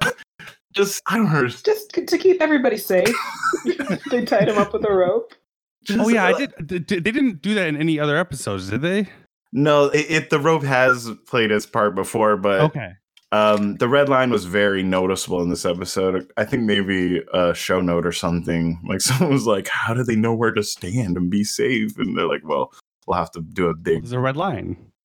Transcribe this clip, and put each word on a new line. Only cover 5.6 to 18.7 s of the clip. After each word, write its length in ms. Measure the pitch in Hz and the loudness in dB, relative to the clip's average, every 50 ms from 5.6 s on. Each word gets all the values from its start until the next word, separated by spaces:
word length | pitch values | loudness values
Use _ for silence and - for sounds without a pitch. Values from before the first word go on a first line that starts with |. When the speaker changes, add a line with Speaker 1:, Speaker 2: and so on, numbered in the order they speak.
| _ _ _ _ - | _ _ _ _ -6
Speaker 1:
Just, 160 | - 208 226 | -2 0 2
Speaker 3:
Oh, 80 | 202 220 | 2 4
yeah, 160 | 233 220 190 | 4 4 4
I 80 | 180 190 | 2 2
Speaker 1:
uh, 40 | |
Speaker 3:
did. 300 | - 277 - - - 165 | 0 -2 -6 -8 -10 -10
D-, 120 | 143 185 180 | -6 -6 -4
d-, 200 | 165 - 202 220 | -2 -2 -2 -2
they 120 | 156 214 | 0 0
didn't 300 | 226 294 277 254 196 147 | 0 2 0 0 0 -2
do 140 | - 196 214 | -2 -2 0
that 120 | 208 185 | 0 0
in 100 | 160 151 | 0 0
any 220 | 143 156 165 160 147 | 0 0 0 0 0
other 180 | 147 147 147 | 0 0 0
episodes, 520 | 156 180 - - 127 - - 101 95 92 95 | 0 0 -2 -6 -8 -6 -4 -4 -4 -4 -4
did 120 | 104 120 | -4 -2
they? 260 | 143 175 190 202 202 - - - _ _ _ _ _ _ - | -2 0 0 0 -2 -4 -8 -18 _ _ _ _ _ _ -2
Speaker 1:
No, 320 | 131 143 156 147 147 143 | 2 4 6 6 6 6
it, 200 | 143 147 151 147 139 | 6 4 2 2 2
it, 200 | 156 156 156 - | 0 0 0 2
the 100 | 165 151 | 0 2
rope 240 | 139 165 160 156 139 | 4 2 2 2 2
has 460 | 139 135 127 127 131 127 123 117 117 107 - _ | 2 4 4 6 4 4 2 -2 -10 -12 -12 _
played 260 | - - 123 113 107 | -4 0 0 2 2
its 140 | 107 104 104 | 2 0 0
part 300 | - - 120 104 104 92 | -2 0 0 0 2 0
before, 400 | 98 95 - - 117 110 107 107 | -2 -4 -2 0 2 2 2 2
but 220 | 98 95 101 98 95 | 2 2 2 2 4
Speaker 3:
Okay. 300 | - 156 147 151 113 92 98 - _ _ _ _ _ - | 2 2 0 -2 -10 -12 -14 -18 _ _ _ _ _ -2
Speaker 1:
um, 440 | - 107 107 107 107 101 104 101 101 | 2 4 4 4 4 2 0 -2 -2
the 100 | 90 127 | -2 0
red 200 | 120 131 143 143 135 | 2 2 2 4 4
line 200 | 139 127 131 127 | 2 2 2 2
was 160 | 117 104 92 | 0 -2 -2
very 380 | 87 90 104 101 101 98 95 92 | -2 0 2 2 2 2 0 0
noticeable 580 | 92 92 92 92 92 95 92 - - 92 90 | 0 0 2 2 0 0 -2 -4 -4 -2 -2
in 80 | 90 87 | 0 -2
this 160 | 87 87 - | -2 -2 -2
episode. 640 | 95 87 87 92 87 - 101 95 95 92 92 90 - - | -2 -2 -4 -4 -6 -4 -2 0 0 0 -2 -4 -6 -4
I 60 | - 107 | -4 -4
think 180 | 107 - 131 117 | -2 -2 -2 0
maybe 580 | 107 104 101 98 95 98 92 90 90 90 82 - - - | 0 0 0 0 0 0 0 0 0 0 -2 -4 -2 0
a 200 | 90 87 87 85 | 0 2 2 0
show 240 | - - - 95 92 | -2 -2 -2 0 0
note 240 | 90 90 85 87 80 | 2 0 0 0 0
or 60 | 87 | -2
something. 680 | 85 - - 87 85 85 82 85 85 85 82 85 | -2 -2 -2 -2 -2 -2 -2 -2 -2 -2 -2 -2